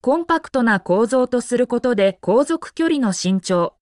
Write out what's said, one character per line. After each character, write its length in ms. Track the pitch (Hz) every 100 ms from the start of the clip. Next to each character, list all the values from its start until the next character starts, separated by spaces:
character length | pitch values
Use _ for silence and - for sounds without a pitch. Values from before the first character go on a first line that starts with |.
コ 160 | - 302
ン 80 |
パ 160 | 339 320
ク 100 | -
ト 140 | 262
な 160 | 233 202
構 260 | - 180 226
造 220 | 262 254
と 120 | 247
す 160 | - 240
る 120 | 247
こ 120 | 240
と 140 | 247
で 240 | 226 196 185
航 220 | - 220
続 320 | 285 330 -
距 140 | - 330
離 100 | 302
の 140 | 233
伸 280 | 180 180 190
長。 360 | - 180 170 _